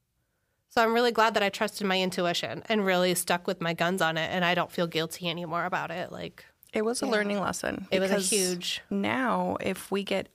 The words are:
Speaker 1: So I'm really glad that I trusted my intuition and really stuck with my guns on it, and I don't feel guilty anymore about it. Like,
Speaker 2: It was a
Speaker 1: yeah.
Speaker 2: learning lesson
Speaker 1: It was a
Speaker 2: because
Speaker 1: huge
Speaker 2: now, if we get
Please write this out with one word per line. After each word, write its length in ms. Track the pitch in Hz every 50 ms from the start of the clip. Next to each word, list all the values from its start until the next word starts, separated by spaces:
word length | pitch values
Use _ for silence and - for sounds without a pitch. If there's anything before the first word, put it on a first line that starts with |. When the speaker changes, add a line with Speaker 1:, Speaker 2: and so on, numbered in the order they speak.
| _ _ _ _ _ _ _ _ _ _ _ _ _ _
Speaker 1:
So 120 | - 247 226
I'm 100 | 226 226
really 180 | 233 247 240
glad 240 | 226 226 214 226 208
that 80 | 214 202
I 60 | 196
trusted 360 | 196 - 220 202 - - 202
my 140 | 190 185 185
intuition 640 | 185 185 185 190 180 170 175 - - 120 117 185 - -
and 180 | 226 214 196
really 280 | 190 185 180 180 180 175
stuck 320 | 180 - - 180 175 175 208
with 140 | 185 -
my 120 | 170 165 165
guns 280 | - 170 175 185 190
on 160 | 170 160 160 160
it, 120 | 160 -
and 120 | - 185 180
I 100 | 170 180
don't 160 | 175 160 156
feel 160 | - 185 175 170
guilty 420 | 165 160 160 160 - - 180 170
anymore 360 | 165 175 175 160 165 170 165
about 260 | 180 196 151 147 151
it. 200 | 160 180 170 -
Like, 340 | - - - - - - - - _ _ _ - -
Speaker 2:
It 100 | 220 214
was 180 | 226 247 -
a 40 | -
Speaker 1:
yeah. 60 | 262
Speaker 2:
learning 280 | 226 208 208 202 202 202
lesson 480 | 175 - - - - - - - 190 -
Speaker 1:
It 80 | - 185
was 120 | 190 190
a 40 | 196
Speaker 2:
because 140 | 202 185 185
Speaker 1:
huge 520 | - 202 185 180 180 175 180 - - - - -
Speaker 2:
now, 680 | 202 196 196 208 226 254 262 233 190 180 180 185 - -
if 300 | - 196 190 - - -
we 120 | 190 202 196
get 260 | - 196 190 - - _